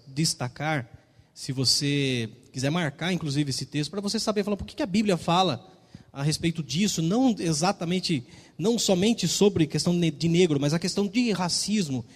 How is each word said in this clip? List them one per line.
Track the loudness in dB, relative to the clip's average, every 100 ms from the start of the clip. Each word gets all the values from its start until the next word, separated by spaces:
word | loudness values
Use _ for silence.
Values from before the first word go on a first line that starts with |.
| -10
destacar. | -4 -2 -2 -6 -6 -4 -4 -6 -16 _ _ _
Se | -16 -10
você | -4 0 0 0 0 0 -2 -4 -10 -14
quiser | -4 -2
marcar, | 0 -2 -4 -4
inclusive, | -2 -2 -2 -2
esse | -4 -6
texto, | -6 -4
pra | -6
você | -4 -4
saber, | -2 -2
falar, | -2 -4
por | -6
que, | -6
que |
a | -2
Bíblia | 0 2 0
fala | 2 2 2 0 -8 -20 _ -20 -16
a | -4
respeito | -2 0 -2 -4
disso, | -4 -2 -2 0
não | 0 2 2 2
exatamente, | 0 0 0 0 -2 -2 0 -2 -4 -18 -18 -4
não | 0 2
somente | 2 4 4 2 0
sobre | 4 4 4 0
questão | 0 0
ne-, | 2 2
de | 0 2
negro, | 4 4 4
mas | 2
a | 0
questão | -2 -2 -2
de | 0 0
racismo, | 0 -2 -2 -2 0 0 -4 -6